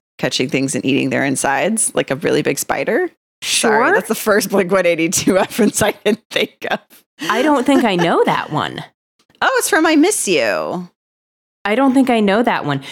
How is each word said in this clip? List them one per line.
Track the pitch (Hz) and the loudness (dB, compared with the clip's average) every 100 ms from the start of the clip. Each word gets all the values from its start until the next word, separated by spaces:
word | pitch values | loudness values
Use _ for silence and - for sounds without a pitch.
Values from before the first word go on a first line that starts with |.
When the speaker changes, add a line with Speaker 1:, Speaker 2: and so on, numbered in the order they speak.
| _ - | _ -8
Speaker 1:
catching | 135 - 131 | -4 -2 -2
things | 135 135 | -2 -2
and | 127 | -2
eating | 131 135 135 | -2 0 0
their | 127 | -2
insides, | 135 131 - 135 165 220 - | -2 -2 -2 0 -2 -2 -2
like | - - | -2 -4
a | 139 | -4
really | - 151 | -2 0
big | 139 147 | 0 -4
spider? | - 143 139 233 359 - _ _ | -4 -4 -2 -2 -4 -8 _ _
Sorry, | - - 233 214 269 | -6 -2 0 2 2
Speaker 2:
Sure. | |
Speaker 1:
that's | 403 - | 0 -2
the | |
first | 220 - 202 196 | -4 0 0 2
Blink | 202 180 | 0 2
one | 196 | 2
eighty-two | 175 165 165 202 - | 2 2 0 0 0
<laughs> | 185 | 0
reference | 202 - 208 - | 0 0 0 0
I | 214 | -2
can | - 214 208 - | -2 -2 -4 -4
think | 160 175 _ - | -6 -6 _ -8
of. | 185 _ - _ - 302 | -8 _ -20 _ -10 -4
Speaker 2:
I | 214 | 0
don't | 302 285 | 2 2
think | 254 269 | 2 2
I | 226 180 | 2 2
know | 170 277 | 2 2
that | 480 - - | 2 0 -2
one. | 147 80 65 - _ _ _ _ - | -4 -4 -6 -14 _ _ _ _ -2
Speaker 1:
Oh, | 330 508 | 0 0
it's | - | 2
from | 330 330 | 2 4
I | 311 | 4
Miss | 349 - - | 4 2 0
You. | 156 110 85 78 175 175 _ _ _ _ _ _ _ 202 | 2 2 0 -2 -6 -10 _ _ _ _ _ _ _ -2
Speaker 2:
I | |
don't | 220 269 | 2 2
think | 262 254 | 4 2
I | 233 | 2
know | 202 202 | 2 2
that | 240 180 143 | 2 0 -2
one. | 139 - | -4 -6